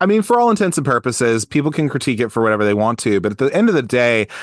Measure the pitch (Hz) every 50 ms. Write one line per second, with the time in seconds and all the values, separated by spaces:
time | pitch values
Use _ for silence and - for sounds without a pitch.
0 | 180 196 208 220 208 - 240 240 240 233 220 - 208 180 - 160 135 139 127 117
1 | - 127 113 - 127 117 113 113 107 - - 147 139 151 147 - 151 139 - 131
2 | - 143 120 107 123 110 - 117 113 110 107 104 104 104 104 104 107 113 117 -
3 | - 117 104 98 87 104 104 - 135 139 139 180 226 226 190 147 123 98 123 123
4 | 120 120 117 110 104 - - -